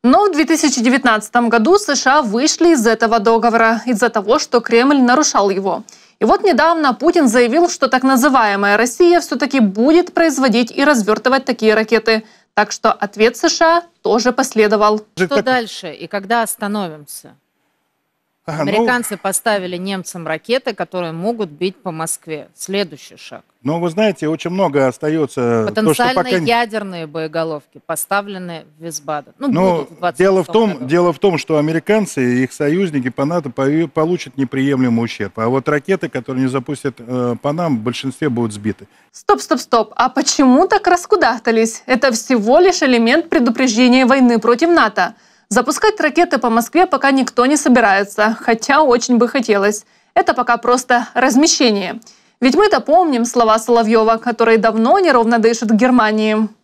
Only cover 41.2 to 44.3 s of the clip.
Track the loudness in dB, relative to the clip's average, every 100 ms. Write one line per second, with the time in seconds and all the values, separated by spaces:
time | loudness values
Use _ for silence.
41.2 | 2 0 -2 0 0 -4 -4 0 0 -2
42.2 | -2 0 4 4 4 2 2 2 4 2
43.2 | 0 0 0 0 0 2 4 4 4 4
44.2 | 4